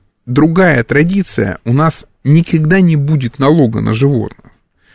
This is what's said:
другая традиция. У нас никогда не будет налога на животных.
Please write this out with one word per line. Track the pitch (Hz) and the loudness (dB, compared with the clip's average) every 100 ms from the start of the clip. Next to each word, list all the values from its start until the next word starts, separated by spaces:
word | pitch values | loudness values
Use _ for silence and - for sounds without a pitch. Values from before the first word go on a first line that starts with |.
| _ _ - | _ _ -4
другая | 127 160 165 185 131 | 0 0 2 2 0
традиция. | 117 139 170 196 180 - 101 - 113 | 0 0 0 -2 -4 -4 -6 -6 -2
У | |
нас | 131 160 - - _ | 0 0 -4 -14 _
никогда | 131 156 170 160 156 190 | 0 2 2 0 0 2
не | 175 156 | 2 2
будет | 143 151 120 - | 0 -2 -4 -2
налога | 135 165 123 110 | 0 2 2 0
на | 107 | -4
животных. | 110 139 131 101 - - _ _ _ _ | 0 0 0 -4 -12 -20 _ _ _ _